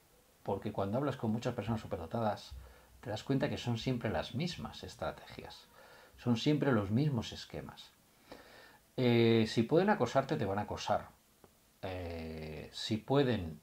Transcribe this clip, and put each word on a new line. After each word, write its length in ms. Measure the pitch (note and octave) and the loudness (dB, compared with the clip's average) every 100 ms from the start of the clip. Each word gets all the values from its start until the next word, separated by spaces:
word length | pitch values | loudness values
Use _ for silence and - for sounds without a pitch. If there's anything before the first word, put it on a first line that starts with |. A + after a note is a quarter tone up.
| _ _ _ _ | _ _ _ _
porque 300 | - G2 G#2+ | -4 -4 -4
cuando 240 | - G2 A#2 | -2 -2 0
hablas 180 | C#3+ B2+ | 0 -2
con 160 | A2 | -2
muchas 220 | A2+ A#2+ | 0 -2
personas 260 | A#2 G#2 A2 | -2 -2 -2
superdotadas, 720 | - F2 E2 A#2 A2 F#2+ - - - - - - | -2 -6 -4 -2 0 -2 -6 -16 -16 -20 -20 -14
te 120 | - | -8
das 120 | A2 | -6
cuenta 260 | - C3+ D3 | -2 0 0
que 80 | G2+ | -2
son 200 | - A#2 | -2 -2
siempre 320 | - B2 A2+ | 0 -2 0
las 260 | F#2+ - - | -2 -2 -4
mismas 480 | F3 - - - | -4 -6 -10 -12
estrategias, 880 | - - - - - - - - - - - - - - | -14 -8 -8 -8 -12 -14 -14 -16 -20 -20 -20 -20 -20 -6
son 180 | B2 A#2 | -2 0
siempre 380 | D3 D3+ C#3 | 2 2 4
los 180 | A2+ F#2+ | 2 2
mismos 400 | A2+ D3+ A#2+ - | 2 2 0 -4
esquemas. 600 | - - - - - - _ _ _ - - - - - - _ - | -8 -12 -12 -12 -14 -20 _ _ _ -20 -20 -20 -20 -20 -20 _ 2
Eh, 480 | B2 A#2 A#2 A2+ A2 | 6 8 8 6 4
si 160 | - | 2
pueden 260 | A2+ D#3+ G3+ | 4 6 6
acosarte, 460 | G3+ A#2 - C3+ D#3 | 4 2 2 2 0
te 100 | G2 | 0
van 140 | G2+ | -2
a 40 | |
acosar. 440 | G#2 F2+ - G2 - - _ _ - _ _ _ | -2 -4 0 -2 -2 -18 _ _ -20 _ _ _
Eh, 880 | F#2+ F#2 E2+ E2 D#2+ D#2+ D#2 D#2 - | -8 -6 -6 -8 -8 -8 -10 -10 -12
si 240 | - - A2 | -8 -4 -2
pueden, 640 | - C3+ C3 G#2 E2 D#2 | 2 2 4 2 -2 -8